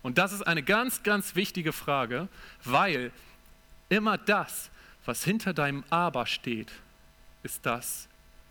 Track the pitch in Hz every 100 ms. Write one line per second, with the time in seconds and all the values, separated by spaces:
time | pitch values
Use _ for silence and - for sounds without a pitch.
0 | 127 123 190 196 165 160 139 208 254 -
1 | 208 208 - 175 160 185 160 - - 139
2 | 117 123 190 - - - 120 139 196 135
3 | 123 - - - - - - - - 202
4 | 214 190 - 208 156 - - - - -
5 | - 117 165 220 196 156 143 139 - 170
6 | 175 127 117 - 131 113 - - - -
7 | - - - - - - 131 120 - -
8 | - - - - -